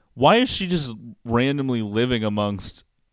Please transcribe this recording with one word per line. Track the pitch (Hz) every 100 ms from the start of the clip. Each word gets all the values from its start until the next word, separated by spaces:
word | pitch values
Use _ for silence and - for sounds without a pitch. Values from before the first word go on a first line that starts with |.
| _
Why | - 139 226
is | 254
she | - 185
just | 175 131 110 117 -
randomly | 117 117 131 143 135 120
living | 107 107 123 120 107
amongst | 104 104 98 - - - _ _